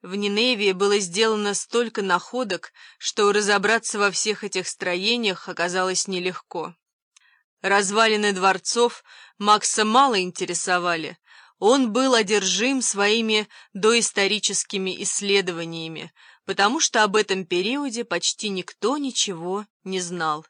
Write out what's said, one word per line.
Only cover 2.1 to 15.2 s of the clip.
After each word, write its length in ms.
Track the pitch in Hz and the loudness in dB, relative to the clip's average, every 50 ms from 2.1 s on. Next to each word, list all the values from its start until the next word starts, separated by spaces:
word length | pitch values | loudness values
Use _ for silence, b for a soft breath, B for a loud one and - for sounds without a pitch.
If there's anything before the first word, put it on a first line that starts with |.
| 175 180 - - - 247 254 202 185 165 - - B B B B B | 0 0 0 -4 -6 -4 -4 -4 -6 -8 -8 -16 B B B B B
что 340 | B - - - - 202 202 | B -10 -6 0 2 2 4
разобраться 680 | 196 208 208 196 208 202 196 208 226 226 226 - - 208 | 4 4 2 4 2 2 4 2 2 2 0 -4 -2 0
во 120 | 202 202 | 0 0
всех 320 | 170 - - 214 208 - - | 0 0 -2 -2 -4 -4 -8
этих 240 | 196 - 185 180 | -6 -6 -6 -6
строениях 840 | - - _ - 180 180 180 190 214 240 240 233 202 180 - - - | -6 -10 _ -4 -4 -2 0 0 0 0 2 0 -2 -2 -4 -8 -10
оказалось 580 | 175 - 170 175 180 185 185 185 185 180 - | -4 -4 -2 -2 0 0 0 0 -2 -2 -4
нелегко. 680 | 202 185 180 180 180 170 - _ _ - 170 156 165 165 _ _ _ _ _ _ _ _ b b b b b b b _ _ | -4 -4 -4 -4 -4 -6 -6 _ _ -10 -8 -8 -8 -12 _ _ _ _ _ _ _ _ b b b b b b b _ _
Развалины 720 | - 190 196 202 202 185 208 220 226 220 214 208 208 208 202 | -2 2 2 2 2 2 2 4 4 4 4 2 2 0 0
дворцов 680 | 185 185 196 185 185 _ - - 233 240 240 - - B B B B B B B | 4 2 2 2 2 _ -4 2 2 2 2 0 -6 B B B B B B B
Макса 480 | _ 202 208 208 208 - - - 226 214 | _ 4 4 4 4 4 -2 0 0 0
мало 360 | 214 220 254 277 269 226 190 | 4 6 4 6 6 4 0
интересовали. 960 | 185 180 170 - 185 175 175 - - 190 180 180 175 175 170 165 156 156 175 _ b b b b b b b _ | -2 -4 -6 -8 -6 -4 -4 -6 -2 0 0 0 0 0 -2 -2 -4 -10 -12 _ b b b b b b b _
Он 340 | 185 208 262 285 262 226 202 | 4 4 6 6 4 2 2
был 200 | 247 262 269 254 | 2 2 4 4
одержим 680 | 226 214 185 214 208 190 190 180 190 226 262 277 262 | 4 4 2 0 0 0 0 -2 0 0 0 0 0
своими 680 | 226 - - 196 202 208 220 233 226 220 220 214 208 B B B B B | -2 -2 0 0 2 2 2 2 0 0 0 0 -2 B B B B B
доисторическими 1300 | B 196 190 220 233 233 - - - 214 196 190 214 208 - - 196 - - _ - 190 190 185 185 - 208 | B 0 2 4 4 4 2 0 0 0 0 0 0 -2 -2 -2 -2 -4 -6 _ -6 -4 -4 -4 -6 -6 -6
исследованиями, 1080 | - - - | -6 -6 -4